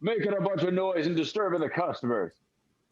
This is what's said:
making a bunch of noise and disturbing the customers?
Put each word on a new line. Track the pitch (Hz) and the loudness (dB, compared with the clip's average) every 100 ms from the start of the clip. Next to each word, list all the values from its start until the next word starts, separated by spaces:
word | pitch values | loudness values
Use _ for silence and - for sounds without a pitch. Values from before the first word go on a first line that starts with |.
making | 170 226 202 | -2 0 0
a | 196 | 0
bunch | 190 185 | 0 0
of | 180 | 0
noise | 180 190 175 156 | 2 0 0 0
and | 165 | 0
disturbing | 151 214 196 170 | -2 0 0 0
the | 147 | 0
customers? | - 170 - 120 117 87 - _ _ _ _ _ | -2 -2 -2 -2 0 -2 -8 _ _ _ _ _